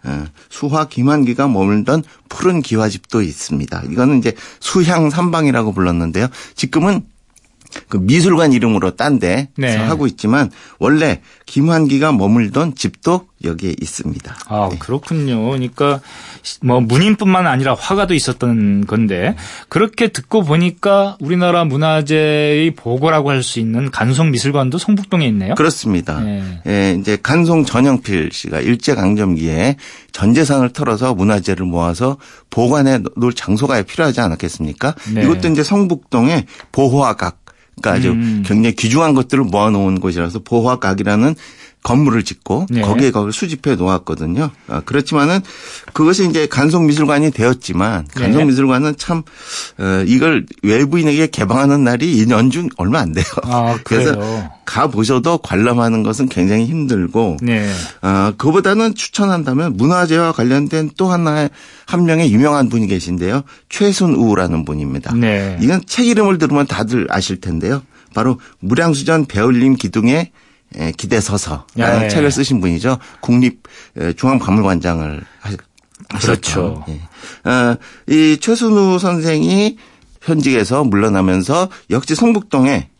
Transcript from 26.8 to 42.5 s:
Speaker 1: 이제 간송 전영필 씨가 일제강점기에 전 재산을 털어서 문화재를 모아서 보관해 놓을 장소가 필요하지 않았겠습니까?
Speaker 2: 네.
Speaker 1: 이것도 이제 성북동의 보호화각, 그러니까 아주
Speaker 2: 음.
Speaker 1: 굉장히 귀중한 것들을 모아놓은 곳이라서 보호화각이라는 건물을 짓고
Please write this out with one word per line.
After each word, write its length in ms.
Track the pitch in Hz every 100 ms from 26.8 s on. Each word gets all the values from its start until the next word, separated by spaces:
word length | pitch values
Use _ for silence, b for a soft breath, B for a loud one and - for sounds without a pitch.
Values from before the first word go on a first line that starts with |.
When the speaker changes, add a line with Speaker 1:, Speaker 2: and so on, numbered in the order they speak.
| 98 90
Speaker 1:
이제 160 | 98 104
간송 420 | - 160 165 165 135
전영필 680 | 120 139 131 - 95 76
씨가 260 | - - 78
일제강점기에 1120 | 67 120 - 123 95 104 98 85 82 78 113 143 B B B
전 220 | - 98
재산을 360 | 123 147 139 123
털어서 400 | 127 143 107 127
문화재를 520 | 104 101 104 90 90 92
모아서 520 | 85 85 82 127 139 B B _
보관해 500 | - 120 147 135 131 104 -
놓을 160 | 120
장소가 500 | 123 - 107 135 127
필요하지 380 | 98 - 160 120
않았겠습니까? 760 | 107 80 85 - 76 73 135 156 -
Speaker 2:
네. 100 | 110
Speaker 1:
이것도 260 | 135 175 180
이제 140 | 151
성북동의 840 | 151 202 190 170 _ 127 123 165 - B B
보호화각, 640 | - 135 135 131 107 90 - - b b -
그러니까 160 | 110 92
아주 120 | 92
Speaker 2:
음. 300 | 113 117 107 98
Speaker 1:
굉장히 300 | 104 113 -
귀중한 380 | 113 135 160
것들을 300 | 135 127 135
모아놓은 560 | 117 101 107 101 95 95
곳이라서 400 | 92 85 85 104
보호화각이라는 960 | - 120 117 123 95 98 104 104 127 160 B B B B
건물을 400 | - 123 147 113
짓고 420 | 95 - -